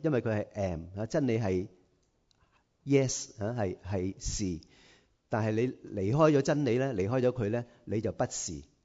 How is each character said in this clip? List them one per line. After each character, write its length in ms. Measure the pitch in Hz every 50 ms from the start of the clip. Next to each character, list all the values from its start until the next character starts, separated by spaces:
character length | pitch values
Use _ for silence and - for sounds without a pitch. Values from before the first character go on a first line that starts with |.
| 143
因 80 | 160
為 100 | 147 120
佢 80 | 113 117
係 180 | 110 104 104 - -
am， 280 | 107 101 92 87 80 82 85 92
啊， 100 | 98 110
真 220 | 117 - 165 143
理 120 | 123 113 113
係 280 | 117 98 92 92 95 107 - _ _ _ _ _ _ _ _ _ _ _ _ _ _ _ _ _ _ _ _ _ _
yes， 460 | 139 139 139 135 127 - - - - - - 101
啊， 120 | 107 123
係， 200 | 120 104 92 -
係 380 | - - 90 101 95 90 95 95 -
是。 400 | - - - - 107 92 85 78 - - - - - - - _ _ _ _ _ _ _
但 160 | - 110 110
係 60 | 110
你 380 | 107 110 123 131 - - - - 104
離 160 | 101 95 101
開 200 | 123 147 160 156
咗 100 | 151 135
真 240 | 135 - 151 147 147
理 120 | 127 113
呢， 160 | 123 131 139 135
離 140 | 95 95
開 140 | 98 123 131
咗 100 | 123 127
佢 180 | 123 120 107 101
呢， 160 | 110 120 120 - - - _
你 160 | - 98 110
就 100 | 113 104
不 140 | - - 131 123
是 320 | - - - - 85 71 73 - _ _